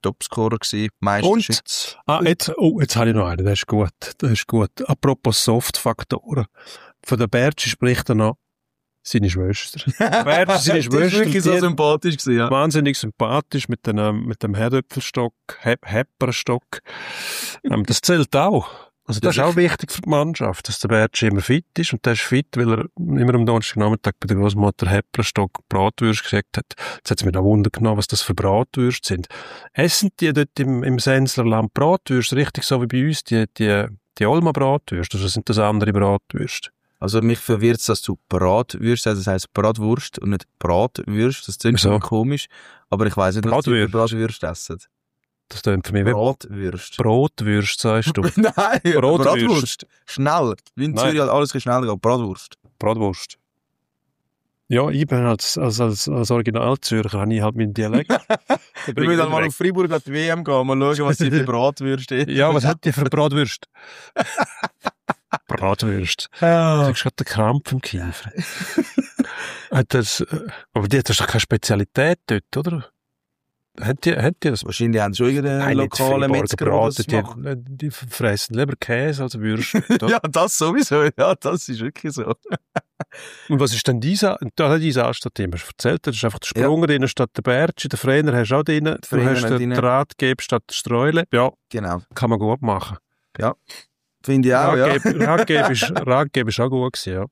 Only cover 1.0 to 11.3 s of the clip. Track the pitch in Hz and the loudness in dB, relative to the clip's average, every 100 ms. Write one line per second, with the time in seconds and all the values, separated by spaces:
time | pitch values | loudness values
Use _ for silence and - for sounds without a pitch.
1 | 98 101 165 220 214 220 - - - - | -2 0 2 2 2 -4 -4 -8 -8 -10
2 | - 156 175 165 - 160 160 160 143 113 | -2 0 2 0 -2 2 2 2 0 2
3 | 113 110 92 85 92 101 - 107 95 - | 2 2 0 0 0 0 0 0 0 -4
4 | - - 135 110 - 113 101 - 262 - | -16 -4 0 0 0 0 0 -4 -4 0
5 | 139 131 - 107 - 113 - - - 113 | 0 0 0 0 2 2 0 -4 -4 -4
6 | - - 233 139 107 _ - - - _ | -6 -8 -4 -4 -4 _ -20 -20 -20 _
7 | - 117 117 120 131 147 - - 123 123 | -4 -2 0 2 2 0 -4 0 0 0
8 | - 113 110 120 _ _ _ _ _ _ | 0 2 2 -2 _ _ _ _ _ _
9 | - 120 101 87 90 101 - - - - | -2 0 2 0 -2 -2 -6 -8 -6 -2
10 | 226 214 180 156 180 190 139 190 120 135 | 0 0 2 2 4 2 4 2 2 2
11 | 180 196 214 | 4 4 2